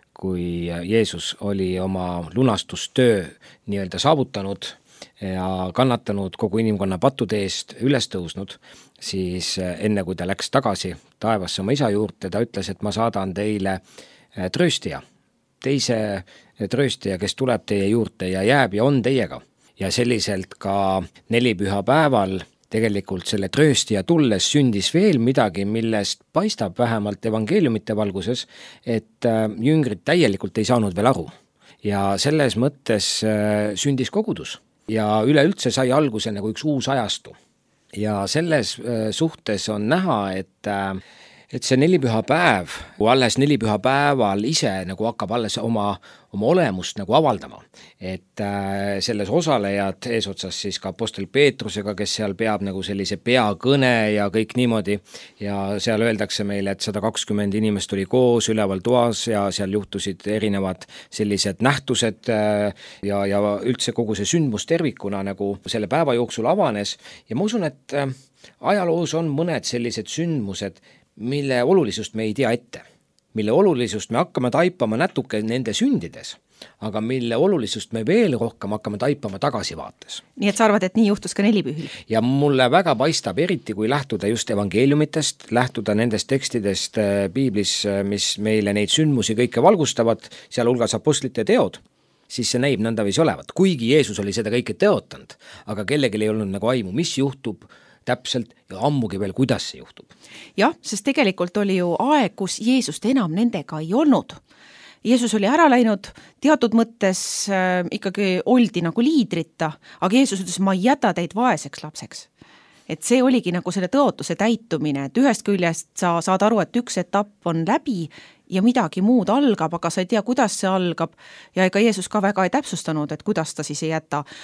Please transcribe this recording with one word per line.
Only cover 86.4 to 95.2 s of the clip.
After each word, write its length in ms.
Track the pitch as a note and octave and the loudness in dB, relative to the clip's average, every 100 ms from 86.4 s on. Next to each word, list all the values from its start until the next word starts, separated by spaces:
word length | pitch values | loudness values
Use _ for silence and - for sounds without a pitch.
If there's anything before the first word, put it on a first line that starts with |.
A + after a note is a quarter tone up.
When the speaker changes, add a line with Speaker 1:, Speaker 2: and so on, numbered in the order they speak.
| - A#2+ G2+ F#2+ - - | -2 -2 -2 -2 -4 -2
Speaker 1:
äh, 160 | G#2 G2+ G2 | 0 2 0
piiblis, 460 | F#2 C3+ G2+ G2 - G#2 | 0 0 0 -2 -2 -2
äh, 160 | G2 G2 | 0 -2
mis 280 | G2+ - - | -2 -4 -2
meile 360 | G#2+ G#2+ G2+ | 0 2 2
neid 160 | G2+ G2+ | 0 0
sündmusi 480 | - D#3 C3+ G#2+ A2 | 2 2 2 2 2
kõike 240 | B2 - | 2 4
valgustavad, 680 | D3+ G#3 C#3 - A2+ A2 - - - | 4 6 2 2 2 0 -4 -20 -10
sealhulgas 480 | - A#2 B2 A2+ - | -2 0 2 0 0
apostlite 480 | - C#3+ C3+ - G#2+ | 0 0 -2 -4 2
teod, 320 | A#3+ - - _ _ _ _ _ | 2 2 -4 _ _ _ _ _
siis 240 | - A#2 | -6 -2
see 120 | B2 | 0
näib 200 | C#3 A#2 | 0 0
nõndaviisi 400 | A2+ A2+ G2+ G2 | 0 0 0 2
olevat. 320 | D#3+ E2+ - | 0 0 -8
Kuigi 380 | - F#3+ D3+ A2+ | 2 2 2 4
Jeesus 240 | D3+ A#2+ G#2 | 4 4 -2
oli 120 | G2+ | -4
seda 160 | G2+ G#2+ | -4 -2
kõike 240 | A#2+ - G2 | -2 -2 0
tõotanud, 600 | G#3 D3 - - | 2 2 -2 -18